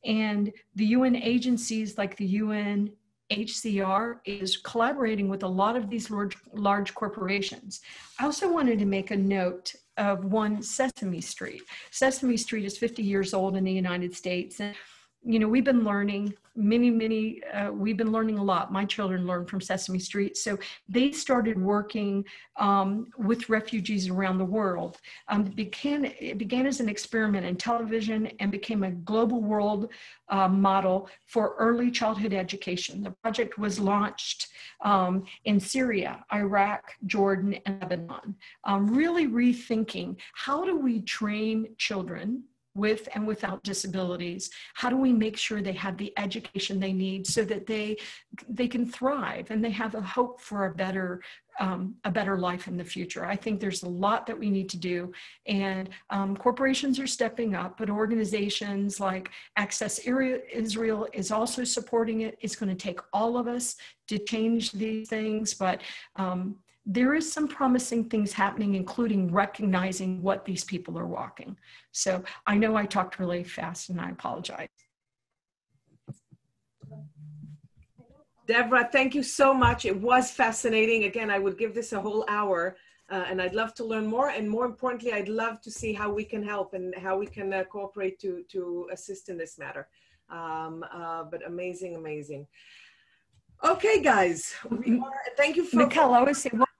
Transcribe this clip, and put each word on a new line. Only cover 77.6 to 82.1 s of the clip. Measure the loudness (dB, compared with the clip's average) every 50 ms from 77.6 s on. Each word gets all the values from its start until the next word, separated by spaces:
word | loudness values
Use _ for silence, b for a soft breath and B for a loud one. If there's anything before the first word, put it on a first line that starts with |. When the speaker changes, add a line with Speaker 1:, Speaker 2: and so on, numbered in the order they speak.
| _ -20 _ _ -20 _ _ _ -20 _ -20 -20 -20 _ _ _ _
Speaker 2:
Deborah, | 0 2 2 4 4 4 4 4 4
thank | 4 4 4 4 2
you | -2 -2
so | -2 2 6 6 6 8
much. | 6 6 4 4 2 0
It | -2 -2 0
was | 2 4 4 4 4 2
fascinating. | 0 2 2 2 2 0 0 2 4 4 4 4 4 2 2
Again, | 0 -2 -2 -2 0
I | 0 2
would | 2 0 0 0
give | -4 -2 -2
this | -4 -6 -4 -4
a | -4
whole | -2 -2